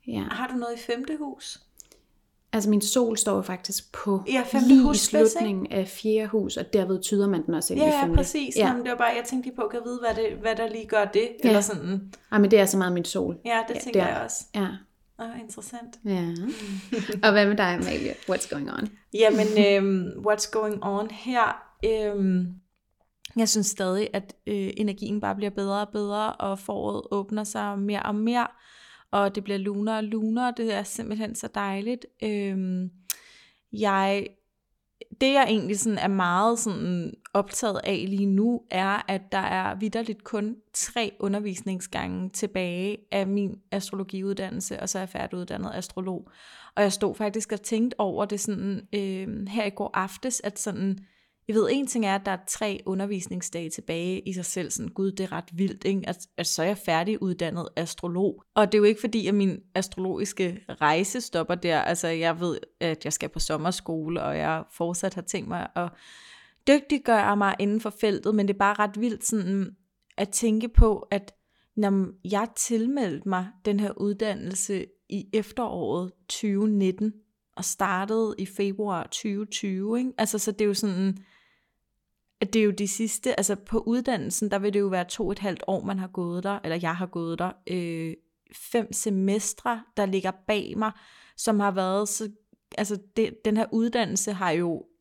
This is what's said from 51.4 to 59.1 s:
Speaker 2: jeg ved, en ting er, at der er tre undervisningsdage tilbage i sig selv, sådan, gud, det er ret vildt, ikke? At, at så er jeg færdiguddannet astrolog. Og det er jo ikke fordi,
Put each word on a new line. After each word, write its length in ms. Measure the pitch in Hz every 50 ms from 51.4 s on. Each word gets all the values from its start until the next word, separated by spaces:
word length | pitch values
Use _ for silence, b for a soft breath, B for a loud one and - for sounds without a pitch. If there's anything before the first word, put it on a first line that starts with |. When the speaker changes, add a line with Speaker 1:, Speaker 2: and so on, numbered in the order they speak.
| b
Speaker 2:
jeg 80 | - 214
ved, 120 | 220 208 -
en 160 | - 277 277
ting 180 | 262 - 240 220
er, 100 | 196 190
at 100 | 196 196
der 60 | 196
er 60 | 190 185 190
tre 320 | - - - 220 208 196 - -
undervisningsdage 840 | - 185 190 196 202 208 190 180 - 180 180 - - - 170 170 156
tilbage 500 | - - - - 160 165 175 180 185 - -
i 60 | - 185
sig 120 | 180 175
selv, 260 | - - 185 170 -
sådan, 180 | - - 214 170
gud, 220 | - - 196 196
det 120 | 196 196 190
er 80 | 180
ret 180 | 165 165 - - 170
vildt, 320 | 165 196 190 - - -
ikke? 160 | 185 196 190 175 -
At, 80 | 180 180 - _ _
at 100 | - 175
så 160 | - - - 160
er 40 |
jeg 100 | 180 208
færdiguddannet 880 | 202 - - 165 160 170 202 220 - - 190 175 - 175 160 151 170 165 - _
astrolog. 680 | - 170 165 - - - 175 170 180 196 190 - - - _ _
Og 160 | 214 214 202
det 60 | 220
er 20 | 214
jo 40 | 208
ikke 180 | 208 220 214
fordi, 260 | - 226